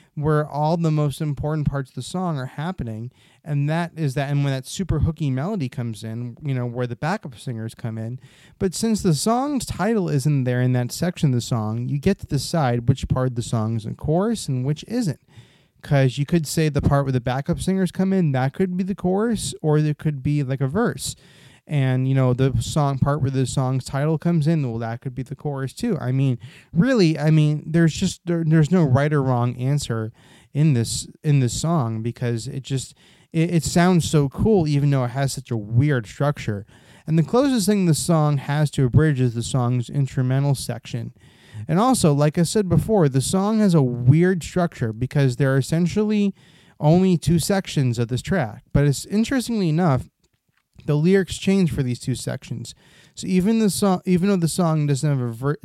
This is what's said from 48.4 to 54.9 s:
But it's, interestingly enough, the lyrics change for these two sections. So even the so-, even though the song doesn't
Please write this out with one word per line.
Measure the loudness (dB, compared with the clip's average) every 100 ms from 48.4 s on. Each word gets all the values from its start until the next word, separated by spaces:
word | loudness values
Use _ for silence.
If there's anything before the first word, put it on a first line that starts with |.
| -2 -8 _
But | 2
it's, | 2 0 -2
interestingly | -2 0 -2 -2 -2 0
enough, | 2 2 0 -2 _ _ _ _ _ _ -12 -2
the | 2
lyrics | 4 2 0 -4
change | 0 2 2
for | 0
these | -2 -4
two | -4
sections. | -6 -4 -8 -8 -10 -12 -16 _ _ _
So | -12 -2
even | 0 2 2
the | 2
so-, | 2 0 0
even | 2 2 2
though | 2
the | 0
song | 0 0 2
doesn't | 0